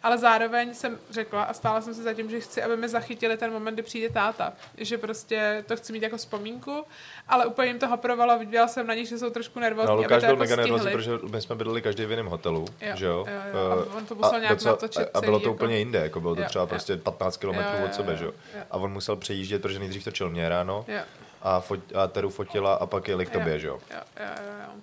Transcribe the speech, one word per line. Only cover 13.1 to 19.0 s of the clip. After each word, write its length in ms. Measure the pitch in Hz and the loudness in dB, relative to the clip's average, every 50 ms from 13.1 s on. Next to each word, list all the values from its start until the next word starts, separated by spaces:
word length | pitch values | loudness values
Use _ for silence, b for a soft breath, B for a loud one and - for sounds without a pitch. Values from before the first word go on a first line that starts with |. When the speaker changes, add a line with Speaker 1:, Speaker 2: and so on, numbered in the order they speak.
| 85 87 98 | 2 0 -2
Speaker 1:
jo, 320 | 208 202 202 196 202 196 196 | -4 -6 -6 -6 -4 -2 0
jo. 120 | - - | 2 2
A 40 | - - - 196 196 | 2 2 0 -2 -4
Speaker 2:
Eh, 40 | |
Speaker 1:
on 80 | 220 220 | -8 -8
to 100 | - 226 | -8 -4
musel 200 | 202 - - 240 | 2 4 4 4
Speaker 2:
a 40 | 226 | 4
Speaker 1:
nějak 140 | 220 214 214 | 2 2 2
Speaker 2:
docela, 180 | - 220 233 | 2 4 2
Speaker 1:
natočit 300 | 214 - - 220 - - | 4 4 2 -4 -2 -2
Speaker 2:
a, 160 | 214 - - | -2 0 0
a 40 | 98 | 2
bylo 180 | 107 107 107 104 | 4 6 4 6
Speaker 1:
celý, 40 | 101 | 4
Speaker 2:
to 60 | 117 | 2
Speaker 1:
jako 60 | 110 | 2
Speaker 2:
úplně 220 | - 117 117 113 107 | 2 0 2 2 2
jinde, 200 | 107 123 113 92 | 0 2 2 2
jako 200 | 78 80 - 90 | 0 0 -2 -2
bylo 140 | 82 87 85 | -2 0 0
to 60 | 85 | 0
Speaker 1:
Jo, 60 | 98 - | -2 0
Speaker 2:
třeba 140 | - 98 90 | 0 0 0
Speaker 1:
jo. 40 | |
Speaker 2:
prostě 300 | 87 107 - - - 98 | 0 -2 -4 -2 -4 -4
patnáct 400 | 82 - 98 - - 95 92 92 | -2 -2 -4 -2 0 -2 -2 -2
kilometrů 380 | - - 98 92 90 - 101 101 | -2 -4 -2 -2 0 -2 0 0
Speaker 1:
Jo, 20 | 101 | -2
jo, 40 | 98 | -2
Speaker 2:
od 80 | 98 98 | -2 -2
sebe, 160 | 104 101 90 | -2 -2 -2
Speaker 1:
jo, 60 | 80 | -2
Speaker 2:
že 80 | 78 85 | -2 -4
jo? 60 | 78 - B B B B | -6 -6 B B B B
Speaker 1:
jo. 60 | 104 B - | -14 B -6
Speaker 2:
A 60 | - | -4
on 140 | 95 95 98 | -4 -2 -2
musel 240 | 98 98 | -4 -4